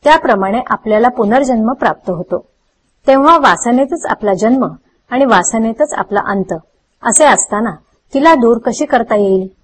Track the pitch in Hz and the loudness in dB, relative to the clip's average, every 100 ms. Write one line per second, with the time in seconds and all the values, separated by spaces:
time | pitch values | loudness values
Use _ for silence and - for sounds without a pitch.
0 | 294 320 302 208 190 220 - 208 220 214 | 4 2 2 -2 0 -4 -4 -6 -2 0
1 | 247 247 202 247 269 240 220 277 233 156 | 0 0 0 0 0 -2 -2 -2 -4 -4
2 | - 175 180 180 - _ _ _ _ _ | -6 -8 -6 -8 -10 _ _ _ _ _
3 | - 269 285 330 262 175 240 247 277 - | 0 2 4 4 2 0 0 0 0 -4
4 | - - 208 190 214 262 190 151 _ _ | -6 -4 -2 0 0 0 -2 -6 _ _
5 | _ 247 269 202 175 226 226 226 202 - | _ -2 2 2 2 -2 -4 -2 -4 -4
6 | - 202 - 196 185 165 _ _ _ _ | -4 -4 -4 -4 -4 -8 _ _ _ _
7 | 233 - 302 220 - 208 226 165 _ _ | -4 2 2 2 -2 -4 -6 -8 _ _
8 | _ 269 311 320 233 233 220 226 294 254 | _ 0 2 4 2 0 -2 -4 -2 -2
9 | 226 214 202 190 190 _ | 0 0 2 0 -2 _